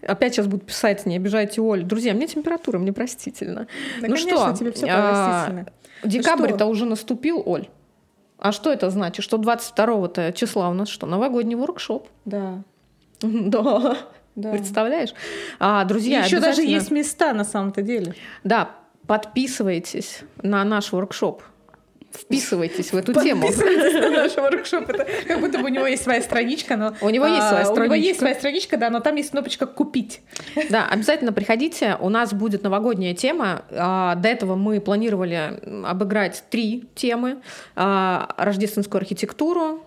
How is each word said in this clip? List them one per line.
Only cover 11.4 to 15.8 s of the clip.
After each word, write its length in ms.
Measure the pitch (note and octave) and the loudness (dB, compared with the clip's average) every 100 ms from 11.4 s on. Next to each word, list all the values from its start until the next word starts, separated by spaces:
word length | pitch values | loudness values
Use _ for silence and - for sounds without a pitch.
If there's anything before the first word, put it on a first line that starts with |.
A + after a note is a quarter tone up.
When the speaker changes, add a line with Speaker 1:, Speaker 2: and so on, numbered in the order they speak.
| A3+ A#3 | 0 -2
Speaker 1:
воркшоп? 520 | C#4 F4 - A3 - _ - | -4 -6 -6 -6 -6 _ -8
Speaker 2:
Да. 360 | G3+ G3 F#3 G3 _ _ | -6 -6 -8 -14 _ _
Speaker 1:
<laughs> 280 | _ _ _ | _ _ _
Да. 760 | A3 A3 G3 A3 G#3+ A3 C4 C4+ - - _ - | -2 0 2 2 4 2 2 -2 -6 -20 _ -10
Speaker 2:
Да. 160 | G#3 | -4
Speaker 1:
Представляешь? 640 | G#3 G3 G3+ A3 D#4 A#3+ - - - - - | -4 -2 -2 0 0 -4 -8 -12 -10 -12 -2
А, 260 | G3 G#3 | 2 2